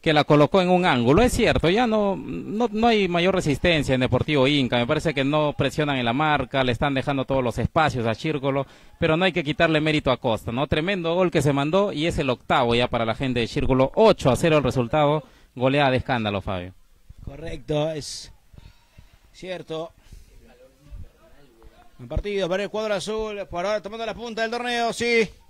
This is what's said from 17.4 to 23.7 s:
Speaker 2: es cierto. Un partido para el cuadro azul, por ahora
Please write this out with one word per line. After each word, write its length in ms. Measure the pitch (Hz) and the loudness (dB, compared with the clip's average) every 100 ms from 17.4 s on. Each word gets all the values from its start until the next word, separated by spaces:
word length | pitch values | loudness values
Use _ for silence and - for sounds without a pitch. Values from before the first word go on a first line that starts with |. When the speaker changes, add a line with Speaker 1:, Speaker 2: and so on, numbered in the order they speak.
| 165 165 117 151 156 | -14 -14 -4 -2 -2
Speaker 2:
es 420 | 156 127 - - - _ - - - _ - - - _ | -6 -10 -14 -16 -20 _ -20 -20 -20 _ -20 -20 -20 _
cierto. 580 | - 180 175 156 160 165 _ - - - - - - 508 _ 147 - - _ _ - - _ - _ - - | -18 -12 -12 -8 -8 -10 _ -20 -20 -20 -20 -20 -20 -20 _ -20 -16 -16 _ _ -20 -20 _ -20 _ -20 -20
Un 100 | 120 | -8
partido 400 | 156 208 202 180 | -6 -4 -4 -2
para 140 | 185 | -2
el 80 | 202 | -4
cuadro 240 | 214 214 | -6 -4
azul, 520 | 202 165 220 220 208 185 | -4 -4 -6 -6 -8 -10
por 160 | 170 | -6
ahora 160 | 185 | -4